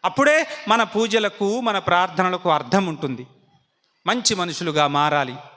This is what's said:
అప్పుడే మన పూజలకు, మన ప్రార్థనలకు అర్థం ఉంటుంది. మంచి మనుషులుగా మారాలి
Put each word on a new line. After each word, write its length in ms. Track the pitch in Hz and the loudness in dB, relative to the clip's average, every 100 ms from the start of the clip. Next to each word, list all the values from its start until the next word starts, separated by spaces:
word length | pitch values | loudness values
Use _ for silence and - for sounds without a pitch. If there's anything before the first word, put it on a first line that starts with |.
అప్పుడే 420 | 185 185 285 311 320 - - | -2 2 4 4 0 -8 0
మన 140 | 226 | 2
పూజలకు, 760 | 220 208 226 220 208 - 196 226 | 2 0 0 0 0 -2 -2 0
మన 180 | 233 202 | -2 -2
ప్రార్థనలకు 720 | 180 175 185 165 185 180 180 | 2 2 2 0 0 0 0
అర్థం 360 | 151 120 185 190 | 0 2 0 0
ఉంటుంది. 400 | 151 143 120 127 _ _ _ _ _ _ _ - | -4 -6 -6 -12 _ _ _ _ _ _ _ -4
మంచి 280 | 233 - | -2 0
మనుషులుగా 520 | 202 175 151 170 151 147 | -2 -4 -4 -2 2 2
మారాలి 480 | 143 151 147 135 135 - | 2 2 0 -2 -8 -16